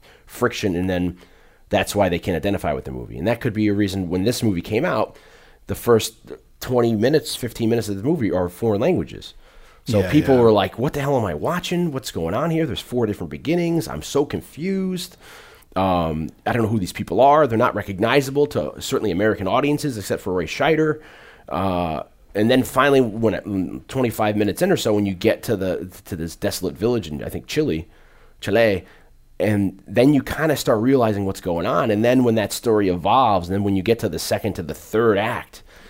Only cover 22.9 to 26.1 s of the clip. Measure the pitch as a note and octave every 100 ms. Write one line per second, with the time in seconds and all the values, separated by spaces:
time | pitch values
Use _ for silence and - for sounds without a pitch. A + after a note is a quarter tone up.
22.9 | C3+ A#2+ G#2+ A2 F2+ G2+ G2 E2+ C2 -
23.9 | C3 B2 - G#2+ G#2 G#2 - G3+ E3+ A#2
24.9 | G#2 G2+ F2 G#2+ - - G#2 F#2 D#2 F#2
25.9 | - -